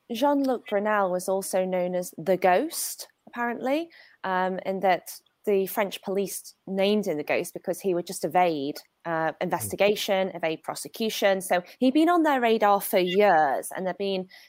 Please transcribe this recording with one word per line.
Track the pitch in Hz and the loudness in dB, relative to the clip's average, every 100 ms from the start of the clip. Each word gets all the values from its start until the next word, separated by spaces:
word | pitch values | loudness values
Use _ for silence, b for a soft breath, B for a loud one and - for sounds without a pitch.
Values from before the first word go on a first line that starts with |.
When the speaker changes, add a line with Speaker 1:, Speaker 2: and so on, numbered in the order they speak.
| - | -12
Speaker 1:
Jean-Luc | 226 285 285 269 240 - | -2 0 2 0 -2 -2
Brunel | 202 214 208 190 | -2 0 0 0
was | 180 190 | -2 -2
also | 190 196 190 185 | -4 -2 -2 0
known | 185 180 180 | -2 -2 -4
as | 180 - | -6 -6
the | 160 175 | -2 2
Ghost, | 185 185 311 - - - - _ - | 4 2 0 -6 -8 -10 -16 _ -16
apparently, | 240 240 233 262 302 330 B B B | -6 -6 -4 -2 -2 -4 B B B
um, | 190 185 185 185 | -4 0 0 -2
and | - 190 | -4 0
that | 190 165 - - _ _ - | 2 2 -2 -18 _ _ 0
the | 196 190 | 0 0
French | 233 196 - | -2 -4 -6
police | - 190 185 - - _ - | -4 -4 -4 -8 -14 _ -6
named | 190 196 214 196 | -2 2 2 0
him | 151 | -4
the | |
Ghost | 151 123 175 - | -2 -2 -4 -8
because | - 175 | -8 -4
he | 196 175 | -2 -2
would | 175 | -4
just | 185 | -6
evade, | 170 180 180 151 143 147 - _ | 0 2 2 0 -6 -8 -16 _
uh, | 170 160 160 | -6 -2 -2
Speaker 2:
Mm. | - | -2
Speaker 1:
investigation, | 180 160 - 175 202 202 - 190 190 170 | -4 -4 -4 0 2 2 0 0 -2 -4
evade | 165 160 | -4 -4
prosecution. | - - - - 220 - 202 190 | -8 -10 -12 -6 -4 0 2 0
So | 185 180 180 B | 0 -2 -2 B
he'd | 254 294 | 2 4
been | 330 | 4
on | 349 | 4
their | 311 269 | 4 2
radar | 233 226 208 202 | 2 4 4 4
for | - 196 | 2 2
years, | 180 185 208 160 147 110 - - | 4 4 6 6 4 2 -4 -6
and | 185 | -6
there'd | 175 | -4
been | 196 190 185 B | -4 -4 -8 B